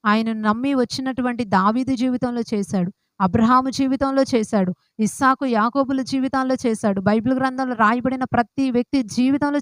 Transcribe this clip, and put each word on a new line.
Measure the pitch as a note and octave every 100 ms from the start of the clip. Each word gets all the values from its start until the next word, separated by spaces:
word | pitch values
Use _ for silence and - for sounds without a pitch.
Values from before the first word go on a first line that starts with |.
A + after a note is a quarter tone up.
ఆయన | G#3+ A3 A3+
నమ్మి | A3 G#3+ A3 C#4
వచ్చినటువంటి | C4+ B3 - C4 B3+ B3 A#3+
దావీదు | G#3+ F#3+ G3 A#3 B3+
జీవితంలో | B3+ C4 B3 B3 A#3+ A3+
చేశాడు, | G#3 G3 G3 F3 - _ -
అబ్రహాము | F#3 A3 A3+ B3+ C4
జీవితంలో | A#3+ C4+ C4 C4+ C4+ C4+
చేశాడు, | B3 G#3+ G#3 F#3 F3+ _ -
ఇస్సాకు, | G#3+ - C4+ C4
యాకోబుల | C4+ A3+ A3+ C#4 C4 C4+
జీవితాల్లో | B3 C4+ C4 C4+ C4 C4
చేశాడు. | B3 A3 G#3+ G3
బైబిల్ | G3 A3 A3
గ్రంథంలో | B3+ C4 B3+ C4
రాయబడిన | A#3+ G#3+ A#3+ B3 C4
ప్రతి | B3+ A#3+ A#3 - C4+
వ్యక్తి | A#3+ A#3+ C#4
జీవితంలో | G#3+ - B3+ C#4+ C#4+ C#4+